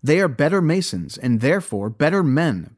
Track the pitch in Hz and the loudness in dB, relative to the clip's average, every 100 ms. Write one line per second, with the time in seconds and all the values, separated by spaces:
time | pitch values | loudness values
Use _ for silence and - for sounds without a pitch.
0 | 135 165 190 117 147 196 160 175 175 92 | 2 2 2 0 0 2 2 0 -2 -6
1 | 80 - 127 117 127 190 175 104 104 113 | -8 -6 -2 0 2 0 -2 -6 -6 -2
2 | 147 190 165 131 170 95 80 | 0 2 2 2 0 -2 -8